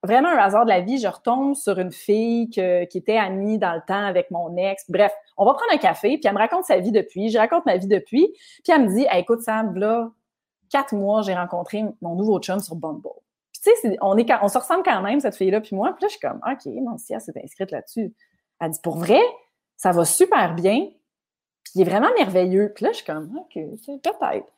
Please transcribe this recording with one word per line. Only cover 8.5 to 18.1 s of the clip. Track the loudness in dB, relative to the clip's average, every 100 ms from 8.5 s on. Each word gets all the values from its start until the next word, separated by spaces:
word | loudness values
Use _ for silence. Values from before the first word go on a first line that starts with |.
| -12
puis | 2
elle | 4
me | 4
dit, « | 4 2
Hey, | 0
écoute, | 0 -2
Sam, | 0 -2 -2 -2
là, | 0 0 -4 _ _ _ _ _ _
quatre | -2 -2
mois, | -4 0 0
j'ai | 0
rencontré | -4 -4 -6 -6 -6 -6 -8
mon | -8 -4
nouveau | 0 0
chum | 0 -6
sur | -6
Bumble. » | -10 -10 -10 -14 -18 _ _ _
Puis | -4
tu | 4
sais, | 4
c'est, | 4 0
on | 2 2
est | 2
quand, | 2
on | 2
se | 0
ressemble | 0 0
quand | 2 0
même, | 0 0
cette | -2 -2
fille-là, | 0 0
puis | -2
moi, | -4 -4
puis | -2
là, | -6
je | -4
suis |
comme, « | -8 -6 -8
Ok, | -8 -8
non, | -8 -8 -10
si | -10
elle | -12
s'est | -10 -16
inscrite | -16 -10 -8
là-dessus. » | -8 -10 -8 -8